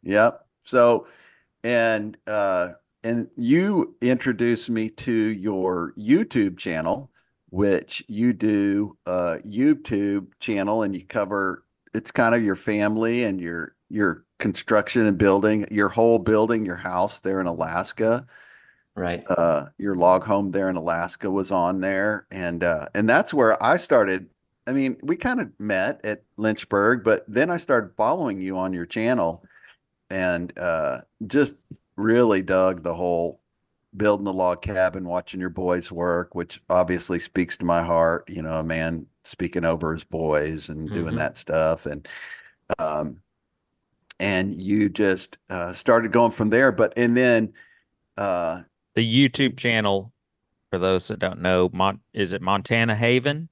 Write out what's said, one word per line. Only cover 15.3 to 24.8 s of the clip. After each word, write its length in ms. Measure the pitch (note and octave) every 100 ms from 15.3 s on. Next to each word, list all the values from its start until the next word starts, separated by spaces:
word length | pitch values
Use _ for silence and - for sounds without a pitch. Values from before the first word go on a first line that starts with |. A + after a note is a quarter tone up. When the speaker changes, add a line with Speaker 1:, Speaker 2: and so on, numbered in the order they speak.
| G2 G#2+ G#2+ G2+
Speaker 1:
your 200 | G#2 G2+
whole 280 | A2+ A2+ A2+
building, 480 | F#2+ G#2+ A2 A2+ G#2
your 120 | F2
house 420 | F#2 F2+ G2 -
there 200 | F#2+ F#2+
in 60 | F2+
Alaska. 800 | E2 D#2+ E2+ F#2+ - A2 A#2+ C3+ - - - _ _ _ -
Speaker 2:
Right. 280 | F2+ F2 -
Speaker 1:
Uh, 380 | F2 E2+ D#2 C#2+ _
your 180 | G2+ F#2
log 280 | F2 F#2
home 260 | G#2 G2+ G2+
there 180 | F#2+ F#2+
in 80 | F2+
Alaska 540 | E2 E2 E2+ - G#2
was 220 | G2 F#2+
on 300 | F#2+ F2 F#2+
there. 440 | F#2+ F#2+ G#2 G#2+ -
And, 320 | F#2+ F2 E2+
uh, 240 | F2 D#2+ D2 -
and 120 | A2
that's 260 | C3+ - D3+
where 260 | A2+ A2
I 160 | A2+ E3+
started. 520 | - B2+ G2 F#2 F2+ _ _ _ -
I 60 |
mean, 260 | C3+